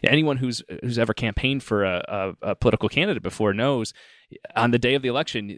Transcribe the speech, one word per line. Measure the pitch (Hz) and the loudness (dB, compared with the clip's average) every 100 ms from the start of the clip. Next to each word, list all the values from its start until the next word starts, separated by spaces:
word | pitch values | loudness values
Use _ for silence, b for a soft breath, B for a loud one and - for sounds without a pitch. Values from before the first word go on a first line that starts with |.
anyone | - 147 156 131 | 2 2 2 0
who's, | 127 117 - 92 | -2 -4 -8 -10
who's | 123 117 | -4 0
ever | 113 | 0
campaigned | - 113 - 127 139 | 0 -2 0 -2 -2
for | - 104 | 0 0
a, | 98 87 - 101 95 - | 2 0 -4 -4 -6 -4
a, | 104 | -4
a | 98 | 2
political | 120 107 107 | 2 4 2
candidate | 143 196 135 | 0 0 -2
before | 95 - 107 | -4 -2 0
knows, | 101 135 127 110 - b b b - - 110 | 2 0 0 -4 -10 b b b -20 -6 0
on | 120 | 4
the | 120 | 4
day | 123 135 | 4 2
of | |
the | 131 | 2
election, | 127 - 117 104 | 0 -2 -4 -6